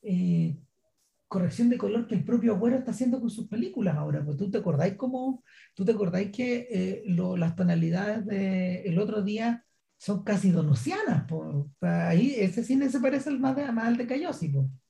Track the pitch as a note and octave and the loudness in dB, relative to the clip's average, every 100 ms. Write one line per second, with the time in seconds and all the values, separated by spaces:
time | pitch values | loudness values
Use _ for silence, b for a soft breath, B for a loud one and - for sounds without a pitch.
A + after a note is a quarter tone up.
0 | G#3+ F3+ F3+ E3+ E3 C#3 - _ _ _ | -2 0 2 2 2 -2 -10 _ _ _
1 | _ _ _ F#3+ F3 - A#3+ A#3+ G3+ A3+ | _ _ _ -2 -2 2 2 4 0 0
2 | A#3 G3+ - A#3+ A3+ F#3+ A#3 C4 B3+ - | 0 -2 2 2 2 2 2 2 -2 -2
3 | B3 B3 A#3 - - G#3+ F#4 - F#3+ D3+ | 0 0 -2 -6 -6 -4 -4 -2 0 0
4 | D3+ D3 D3 C#3+ G3 G#3+ F#3 C#3+ F#3 G3 | 0 -2 -2 -4 -2 -2 0 2 0 0
5 | B3+ B3+ C4 C4 B B B - G3 A3 | -4 -2 -2 -4 B B B -4 0 2
6 | F#3+ F3+ G3+ - B3 A#3+ - G3+ F#3 F#3+ | 0 0 -4 -2 -2 -2 -2 -4 -2 -4
7 | - F3 F3+ F3+ E3 E3+ F3+ E3+ E3 F3 | -2 0 0 0 0 2 2 4 2 2
8 | G#3 A3+ G3+ G3 G3 F#3 F3+ F3+ G3 E3 | 0 -2 -2 -2 0 0 0 -2 0 0
9 | G#3 G#3+ G3 G#3 A#3 A#3 _ _ _ _ | 0 0 -2 0 -2 -2 _ _ _ _
10 | - G3+ - G3+ F#3+ E3 D#3 A#2 - F#4+ | -4 -4 0 2 4 4 4 2 0 -2
11 | G4+ D#3 A#2 D#3+ D#3+ C#3+ C#3+ - F3 E3+ | 0 0 -2 -6 -4 -4 -6 -4 -2 0
12 | E3+ E3+ C4 C4 F#3+ G3+ A#3 C4+ C#4 C4+ | 2 4 4 2 0 0 0 2 2 2
13 | C4 C#4 C#4+ C4+ C4 C4 C#4+ A3+ A3+ A#3+ | 0 0 -2 -2 0 0 -2 -2 0 0
14 | A#3+ C4 F4 - D3+ C#3 C3+ - | 0 -4 -4 -4 -2 0 0 -4